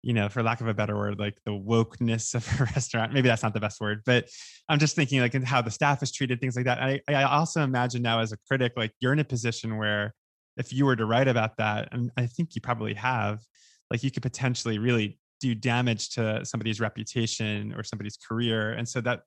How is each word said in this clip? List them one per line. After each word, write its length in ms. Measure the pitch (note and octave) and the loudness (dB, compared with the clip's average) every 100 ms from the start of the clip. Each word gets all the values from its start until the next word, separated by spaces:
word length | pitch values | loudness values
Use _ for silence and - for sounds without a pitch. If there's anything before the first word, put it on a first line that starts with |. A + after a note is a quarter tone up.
you 100 | - | 2
know, 160 | A#2 G2+ | 2 2
for 140 | B2+ | 2
lack 180 | A2+ A#2+ | 0 0
of 60 | A2+ | -2
a 80 | |
better 220 | G#2 G#2 G#2 | -2 0 0
word, 220 | G#2 G2+ | -2 -2
like, 200 | G#2 - | -4 -6
the 80 | - | -8
wokeness 800 | G#2 G2 A2+ A2+ - A#2 A2+ - | -6 2 2 2 0 0 0 -2
of 120 | B2 - | -4 -2
<laughs> 140 | - | 0
a 40 | B2 | 0
restaurant. 380 | - A#2+ A#2 A2+ | 0 -2 -2 0
Maybe 160 | C#3 B2+ | 4 4
that's 140 | A2+ | 4
not 120 | A2+ | 2
the 60 | G#2+ | 0
best 200 | G#2 - | -4 -2
word, 220 | G#2+ G#2+ | -4 -2
but 240 | A#2 B2 - - - - - | 2 2 2 -12 -18 -20 0
I'm 100 | D3 | 2
just 160 | D3 - | 2 2
thinking, 240 | C#3 C3+ | 2 2
like, 140 | B2 C3+ | 2 0
in 60 | |
how 200 | B2+ C3+ | 2 2
the 80 | A#2 | 0
staff 320 | - D3 C#3 | 2 2 2
is 80 | C#3 | -2
treated, 280 | - C3 B2 | -4 -2 -2
things 160 | C3 A#2+ | -2 -2
like 80 | |
that. 180 | B2 B2 | 0 0
I, 180 | C3 C3+ - | 0 -2 0
I 140 | C#3+ | 2
also 400 | C#3 D3 D#3+ E3 | 4 4 2 0
imagine 400 | C#3+ B2+ B2 A#2+ | 2 2 0 0
now 160 | A#2+ A2+ | 2 2
as 140 | A2+ | 0
a 40 | G#2+ _ | -4 _
critic, 240 | C3+ B2 B2 | 2 2 0
like, 160 | A2 _ | -4 _
you're 120 | B2+ | 0
in 80 | D3 | 2
a 40 | |
position 520 | D3 B2 A#2 A2+ A2+ A2 | 0 -2 -2 -4 -6 -2
where 340 | G#2+ G#2 G#2 - _ _ _ - | 0 0 -2 -8 _ _ _ -10
if 160 | - | -6
you 140 | C3 C#3 | 2 4
were 100 | B2 | 4
to 100 | A2 | 4
write 220 | A#2 C3 | 4 4
about 280 | A#2+ A2 - | 4 0 0
that, 300 | G#2+ G#2+ - | -2 -2 -4
and 180 | B2 A#2+ - | -4 -4 -2
I 100 | A#2+ | -4
think 300 | - E3+ - | -2 -4 -4
you 40 | |
probably 340 | - A#2 A2 | -4 -4 -4
have, 460 | G#2+ A#2+ B2+ G#2 G#2+ _ _ - _ _ | -4 -2 0 -2 -4 _ _ -20 _ _
like, 120 | A#2+ | -2
you 80 | B2+ | -2
could 120 | - | -4
potentially 540 | C3 - C3 B2 A#2 G#2+ | -6 -2 -2 -2 -2 -2
really 420 | A#2 A#2+ G#2+ - _ _ | 2 2 0 -6 _ _
do 140 | C3+ | -4
damage 560 | A2+ B2 A#2+ B2 A2+ - | -2 0 2 2 0 -4
to 340 | - A2 A2 | -2 -2 -2
somebody's 360 | - A#2 A2 G#2+ | -4 -6 -4 -2
reputation 920 | A2 A2+ A2+ B2+ A2+ - G#2+ G#2 G#2 | -2 -4 -6 -2 -2 -2 -4 -4 -6
or 100 | - | -8
somebody's 320 | A2 A2 G2+ - | -8 -8 -10 -12
career. 560 | - A2+ A#2+ A2+ G#2+ | -6 -2 0 0 0
And 160 | A2+ A#2+ | -4 -4
so 120 | B2+ | -4
that 180 | A#2+ A#2+ | -2 -2